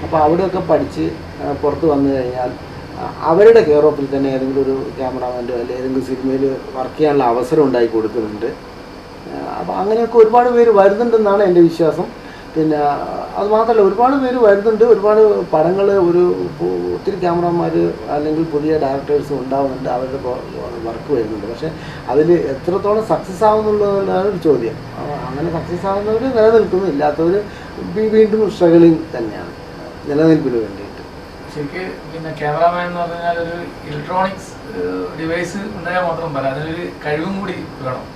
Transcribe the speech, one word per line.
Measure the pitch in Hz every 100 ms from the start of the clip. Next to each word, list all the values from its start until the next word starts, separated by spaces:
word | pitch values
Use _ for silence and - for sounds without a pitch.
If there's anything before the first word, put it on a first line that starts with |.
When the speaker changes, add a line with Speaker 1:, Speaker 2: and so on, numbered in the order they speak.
Speaker 1:
അപ്പോൾ | - 156
അവിടെയൊക്കെ | 151 170 190 185 165
പഠിച്ച്, | 156 135 160 160 - - -
ഏഹ്, | 143 139
പുറത്ത് | 147 143 160
വന്നു | 143 139 135
കഴിഞ്ഞാൽ, | 123 127 127 127 - - - -
ആ, | - - 147
അവരുടെ | 165 214 226 165
കെയർ | 147 151
ഓഫിൽ | 143 135
തന്നെ | 139 139 131
ഏതെങ്കിലും | 131 135 135
ഒരു | 135 131 123
ക്യാമറാമാൻ്റെ | 131 131 123 123 120
അല്ലെങ്കിൽ | 123 120 123
ഏതെങ്കിലും | 131 131 131
സിനിമയിൽ | 131 131 131 135 131 - 131
വർക്ക് | 127 -
ചെയ്യാനുള്ള | 151 143 123
അവസരം | 120 123 156 139
ഉണ്ടാക്കി | 127 117 113
കൊടുക്കുന്നുണ്ട്. | 107 120 107 107 117 - - - - - - - -
ഏഹ്, | 71 71 -
അപ്പോൾ | 175 185
അങ്ങനെയൊക്കെ | 196 220 226 233
ഒരുപാട് | 220 240 247 240
പേര് | 233 202
വരുന്നുണ്ടെന്നാണ് | 196 208 240 226 208 202 202
എൻ്റെ | 175 170
വിശ്വാസം. | 165 160 147 208 - - - -
പിന്നെ | 160 156 147 147 143 - - - -
അത് | 202
മാത്രമല്ല, | 214 226 220 196
ഒരുപാട് | 190 240 277
പേര് | 254 247
വരുന്നുണ്ട്, | 220 196 214 214 240
ഒരുപാട് | 202 208 214 214 202 175
പടങ്ങൾ, | 160 160 190 196 196 175
ഒരു | 170 180 185 180 - 175 180 180
ഒത്തിരി | 175 - 196
ക്യാമറമാർ | 175 170 175 170 165 165 170 - -
അല്ലെങ്കിൽ | 143 151 156 160
പുതിയ | 147 151 156
ഡയറക്ടേഴ്സ് | 139 139 135 147 123 139
ഉണ്ടാവുന്നുണ്ട്, | 131 135 139 123 127 123
അവരുടെ | 127 131 123 123 - - - 120 113
വർക്ക് | 113 - 135
വരുന്നുണ്ട്. | 107 107 104
പക്ഷേ | 117 156 - - - -
അതിൽ | 131 156 175 143
എത്രത്തോളം | 135 - 190 202 214 214
സക്സസ് | 160 - 180 214
ആവുന്നുള്ളതാണ് | 214 214 208 202 196 190 185 196
ഒരു | 185 156
ചോദ്യം. | 131 117 107 - -
ആ, | - - -
അങ്ങനെ | 139 165 165
സക്സസ് | 156 175 196
ആവുന്നവർ | 196 208 220 262 240
നിലനിൽക്കുന്നു, | 214 226 185 180 190
ഇല്ലാത്തവർ | 143 147 147 165 202 208 - - - 185 175
വീ-, | 220 220
വീണ്ടും | 214 214 208 -
സ്ട്രഗിളിങ് | 175 170 165 156 - 127
തന്നെയാണ് | 113 98 87 - - - - - -
നിലനിൽപ്പിന് | 143 160 151 131 120
വേണ്ടിയിട്ട്. | 104 98 - - - - - - -
Speaker 2:
ശരിക്ക് | 151 143 175 185 - 151
പിന്നെ | 165 160 151
ക്യാമറാമാൻ | 147 151 170 175 175
എന്ന് | 175
പറഞ്ഞാൽ | 170 170 170 170
ഒരു | 165 170 143 - -
ഇലക്ട്രോണിക്സ്, | 147 147 185 190 - - - - -
ഏഹ്, | 180 185 180 170
ഡിവൈസ് | 160 170 175 202 202 180
ഉണ്ടായാൽ | 165 180 175
മാത്രം | 160 165
പോരാ, | 143 135 139
അതിനൊരു | 156 165 175 - 151
കഴിവും | 151 180 196
കൂടി | 196 175 143 -
വേണം. | 135 127 -